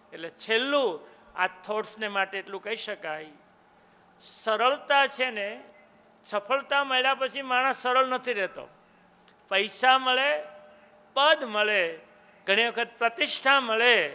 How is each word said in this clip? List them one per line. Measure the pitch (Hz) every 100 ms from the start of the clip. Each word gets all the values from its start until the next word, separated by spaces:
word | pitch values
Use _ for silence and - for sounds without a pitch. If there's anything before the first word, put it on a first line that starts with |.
| _
એટલે | - 165
છેલ્લું | - - 226 269 285 240 156 - - - -
આ | 185
થોટ્સને | - - 214 214 214 214
માટે | 196 190 196
એટલું | 190 196
કહી | 202 220
શકાય, | - 202 165 156 156 147 _ _ _ _ _ _ _ _
સરળતા | - - 226 214 240 285 - 285 269
છે | - 254
ને, | 214 202 240 - - _ _ _ _ -
સફળતા | 208 208 269 - 277
મળ્યા | 277 254 262
પછી | 262 262 247
માણસ | 269 247 262 247
સરળ | 254 254 262
નથી | 254 254
રહેતો. | 214 185 143 131 - _ _ _ _ _ _ _
પૈસા | 190 208 - 254 262
મળે, | 254 254 277 302 302 - - - - _ _ -
પદ | 294 311
મળે, | 247 208 214 202 170 160 - - - _ -
ઘણી | 202 233
વખત | 233 233 -
પ્રતિષ્ઠા | 233 233 294 - 269 277
મળે, | 240 220 247 220 151